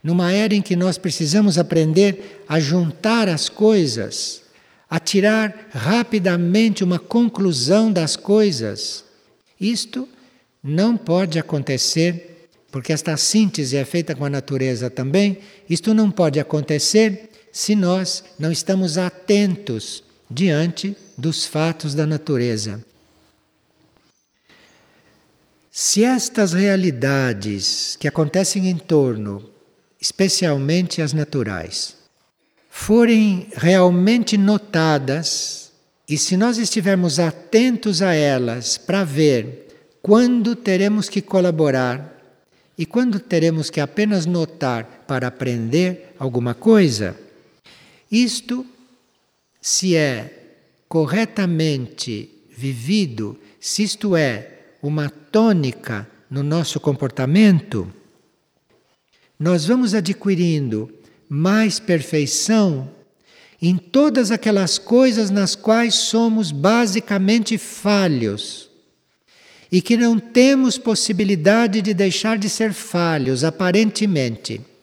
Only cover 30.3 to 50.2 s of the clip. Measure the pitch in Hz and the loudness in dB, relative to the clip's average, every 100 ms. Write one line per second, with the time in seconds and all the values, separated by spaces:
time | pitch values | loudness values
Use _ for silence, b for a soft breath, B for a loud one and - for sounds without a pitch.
30.3 | - 175 143 135 175 175 - 151 151 147 | 0 0 0 0 0 -2 -4 -4 -4 -4
31.3 | 143 107 95 85 - - - _ _ _ | -4 -4 -6 -10 -10 -10 -14 _ _ _
32.3 | _ _ _ _ - - 226 233 220 214 | _ _ _ _ -12 2 4 6 4 4
33.3 | 185 - - 165 190 180 175 190 240 - | 0 -6 0 4 6 6 4 4 2 2
34.3 | 208 196 208 - 165 160 147 131 147 160 | 2 2 2 0 0 2 0 0 -4 -4
35.3 | - - - - _ _ _ - 147 - | -6 -8 -12 -18 _ _ _ -8 -4 0
36.3 | 185 233 233 208 233 185 190 175 143 165 | 0 0 0 -2 0 2 2 2 0 -2
37.3 | - - 220 254 233 214 170 190 160 143 | -4 0 2 2 0 -2 0 0 2 2
38.3 | 131 120 120 117 - - 190 175 139 151 | 2 -2 -4 -6 -8 -2 -2 -2 2 2
39.3 | 123 117 127 - b b _ - 214 247 | 2 -2 -14 -20 b b _ 2 4 4
40.3 | 247 220 240 208 185 202 214 - 202 - | 2 0 -2 -2 0 0 0 -2 -6 -2
41.3 | 190 180 160 147 131 127 127 151 - _ | 0 2 2 0 2 -2 -4 -10 -20 _
42.3 | _ _ _ _ - 160 240 254 202 - | _ _ _ _ -10 -4 0 0 -2 -2
43.3 | 170 165 160 147 - 143 - 214 196 165 | 0 2 0 -4 -4 -4 -2 0 0 0
44.3 | 175 160 - 135 117 110 - - 131 123 | -2 -4 -4 -4 -4 -8 -20 -6 -4 -4
45.3 | - 127 120 113 151 185 180 - - 135 | -6 -6 -4 -2 0 0 -4 -14 -8 -6
46.3 | 120 120 117 220 214 165 107 98 - - | -4 -4 -2 4 6 4 0 -6 -8 -20
47.3 | _ _ _ b b b b b 214 240 | _ _ _ b b b b b 0 0
48.3 | - - 247 262 _ _ _ _ _ _ | -2 -8 -10 -10 _ _ _ _ _ _
49.3 | _ _ _ - - 185 165 147 117 | _ _ _ -4 -2 2 2 2 -2